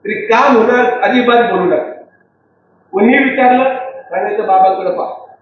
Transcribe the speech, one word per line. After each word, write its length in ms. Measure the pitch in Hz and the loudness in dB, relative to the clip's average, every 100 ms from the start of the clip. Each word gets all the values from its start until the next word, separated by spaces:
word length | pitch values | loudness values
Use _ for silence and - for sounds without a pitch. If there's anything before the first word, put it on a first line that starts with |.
तरी 100 | 208 | -6
काम 420 | 214 - 226 269 233 | -8 0 2 4 2
होणार, 440 | 240 196 - - | 2 2 0 0
अजिबात 500 | 269 254 240 240 208 | 0 0 2 2 2
बोलू 140 | 185 | 0
नका." 280 | 180 151 - - - _ _ _ _ _ _ _ _ | 0 -2 -4 -14 -20 _ _ _ _ _ _ _ _
कोणी 260 | 190 226 269 | 0 2 2
विचारलं, 580 | 262 262 247 254 262 - - - | 0 0 2 2 0 -4 -10 -14
सांगायचं, 440 | - 185 202 208 190 | -10 -6 -4 -4 0
"बाबांकडे 440 | 190 190 190 185 | 2 2 0 -4
पहा." 160 | 175 - - - - | -6 -8 -12 -18 -20